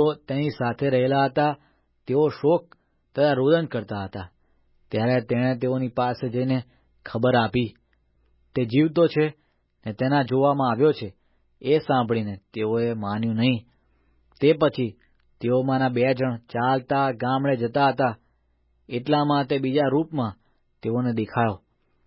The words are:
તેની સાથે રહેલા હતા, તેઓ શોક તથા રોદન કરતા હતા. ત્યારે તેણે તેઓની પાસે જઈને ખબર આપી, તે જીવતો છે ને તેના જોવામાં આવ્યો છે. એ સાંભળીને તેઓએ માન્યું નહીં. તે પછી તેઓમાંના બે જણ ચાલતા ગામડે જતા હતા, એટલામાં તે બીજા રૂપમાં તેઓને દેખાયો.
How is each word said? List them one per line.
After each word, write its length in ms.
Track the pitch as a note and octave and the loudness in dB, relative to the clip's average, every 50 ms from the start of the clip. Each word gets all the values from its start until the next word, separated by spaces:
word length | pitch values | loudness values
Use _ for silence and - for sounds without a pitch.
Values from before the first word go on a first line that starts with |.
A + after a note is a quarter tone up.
| D3 D3+ D3 - _ | 4 2 0 -4 _
તેની 220 | - C3+ C#3 D3+ D3 | -6 -4 -4 -4 -4
સાથે 400 | - - B2+ A#2+ A#2 - C#3+ C#3 | -4 -2 -4 -4 -2 -2 -2 0
રહેલા 360 | C3 B2+ B2+ C3 C#3 C#3 C#3 | 2 2 2 2 2 2 0
હતા, 320 | C3 C3 D3+ D3 D3 C#3+ - _ _ _ _ _ _ _ _ _ | 0 0 0 0 0 -2 -6 _ _ _ _ _ _ _ _ _
તેઓ 220 | - B2+ C#3+ D3+ C#3+ | -2 0 2 2 2
શોક 340 | - - - D3 F3 E3+ E3+ _ _ _ _ _ _ _ _ _ - | 0 0 0 2 2 0 -2 _ _ _ _ _ _ _ _ _ -2
તથા 180 | C3+ C#3+ D3 C#3 | 0 2 2 2
રોદન 320 | B2+ C3 C#3+ E3 E3 D#3+ | 2 4 4 2 2 2
કરતા 380 | B2+ - A#2 G#2 - G#2+ G2+ G2 | -2 -6 -8 -8 -8 -8 -8 -8
હતા. 260 | F#2 - G2+ F#2 - _ _ _ _ _ _ _ _ _ _ _ _ | -10 -10 -12 -14 -14 _ _ _ _ _ _ _ _ _ _ _ _
ત્યારે 300 | - G#2+ A2 A#2+ B2+ B2+ | -2 0 2 2 2 0
તેણે 340 | A2 - A#2+ A#2+ B2+ C3 B2+ | 0 0 0 0 0 0 0
તેઓની 320 | A#2+ C3 B2+ C3 C3 C3 | -2 -2 -2 -2 -2 -4
પાસે 420 | A#2+ - - B2 B2 B2 - C3+ B2 | -4 -2 -2 -2 -2 -4 -4 -6 -4
જઈને 280 | A2 B2 C3 C3 C3 B2+ B2 - _ _ _ _ _ _ - | -4 -2 -2 0 -2 -2 -4 -8 _ _ _ _ _ _ -14
ખબર 300 | - - A#2 A#2+ B2+ B2+ | -8 -4 0 2 2 4
આપી, 340 | A#2+ A2+ G#2 - B2 A#2+ G#2+ - _ _ _ _ _ _ _ _ _ _ _ _ _ _ _ - | 2 2 0 0 -2 -2 -4 -6 _ _ _ _ _ _ _ _ _ _ _ _ _ _ _ -4
તે 60 | C3 B2 | -4 -2
જીવતો 420 | A2 A#2 C#3 D#3 D#3+ D3 E3+ E3+ | 2 2 2 2 2 4 2 2
છે 180 | D#3 - D3+ D3+ D#3 D3 _ _ _ _ _ _ _ _ _ - | 4 4 0 0 0 -2 _ _ _ _ _ _ _ _ _ -10
ને 60 | A2+ G#2 | -10 -4
તેના 300 | - B2+ C3 C#3+ C#3+ C3+ | -2 0 2 2 2 0
જોવામાં 480 | A#2+ B2+ C3 C#3 C#3+ C#3 C#3+ C3 B2 | 0 2 2 2 2 2 2 0 0
આવ્યો 200 | A2+ A#2 C#3+ D#3 | 2 2 2 2
છે. 180 | C#3+ - A#2 F#2+ - _ _ _ _ _ _ _ _ _ | 2 0 -6 -12 -12 _ _ _ _ _ _ _ _ _
એ 180 | - B2+ D3 D#3 | -2 0 0 0
સાંભળીને 560 | - - C#3 B2+ A#2+ A2 A#2 A2+ G#2+ G#2 G2 G2 - _ - | 2 0 0 0 0 0 -2 -2 -2 -4 -8 -10 -14 _ -6
તેઓએ 400 | A2 G#2+ G#2+ A2+ A#2 A#2 A#2 A#2 | -4 -2 0 0 0 0 -2 -4
માન્યું 420 | A2 G2+ G2+ G#2 G#2+ A2+ A#2 A2 | -4 -6 -4 -4 -2 -2 -2 0
નહીં. 300 | A2+ A#2+ C3 B2 A2 - _ _ _ _ _ _ _ _ _ _ _ _ _ _ - | 2 2 2 0 -2 -6 _ _ _ _ _ _ _ _ _ _ _ _ _ _ 2
તે 120 | C3+ D3 D#3+ | 2 2 4
પછી 440 | D3 D#3 D3 C#3 - B2 A2 G2 _ _ _ _ _ _ _ _ _ | 4 2 0 0 -2 -4 -4 -6 _ _ _ _ _ _ _ _ _
તેઓમાંના 480 | - A#2 B2 C3 C3 C3+ C3+ C3 C3+ B2+ | -2 0 0 0 2 0 0 0 0 0
બે 240 | B2 A#2+ B2 C3+ C3 | 2 2 2 2 2
જણ 240 | A#2+ C3 B2+ A#2+ | 0 -2 -2 -4
ચાલતા 680 | A#2 - - - A#2 A#2+ B2+ C3+ C3+ B2+ - C#3+ C3+ C#3 C3+ | -6 -10 -8 -4 -2 0 0 0 0 -2 -2 0 0 0 -2
ગામડે 440 | B2 A2 B2 B2 C3 C3 C#3 C#3 C3+ | -2 -4 -2 -2 -2 0 0 0 0
જતા 340 | A#2 A#2 A2+ A#2 C#3+ C#3 C3+ | 0 -2 -2 0 2 2 2
હતા, 300 | B2 B2+ C3+ B2 G#2+ - _ _ _ _ _ _ _ _ _ _ _ _ _ - | 2 2 0 0 -2 -6 _ _ _ _ _ _ _ _ _ _ _ _ _ -8
એટલામાં 580 | B2 B2 C3 C#3+ D3 D3 D3 D3 C#3+ C#3+ C#3 | -8 -6 -2 0 0 2 2 2 0 0 0
તે 120 | C3 D3 C3+ | 0 -2 -2
બીજા 300 | C3+ C3 C3 D3+ C#3+ C3+ | -2 0 0 2 2 2
રૂપમાં 460 | C3 D3 D#3+ D#3 D#3+ C#3+ A#2+ G#2+ G2 - _ _ _ _ _ _ _ _ - | 2 0 -2 -2 -4 -4 -4 -4 -6 -10 _ _ _ _ _ _ _ _ -6
તેઓને 300 | A2+ A2+ B2 B2+ B2 A#2 | -4 -2 -2 -2 -2 -2
દેખાયો. 440 | A2+ G#2+ - - A#2+ A#2 A2 G2 - _ _ _ _ _ _ _ _ _ | -2 -4 -2 -2 0 0 0 -2 -6 _ _ _ _ _ _ _ _ _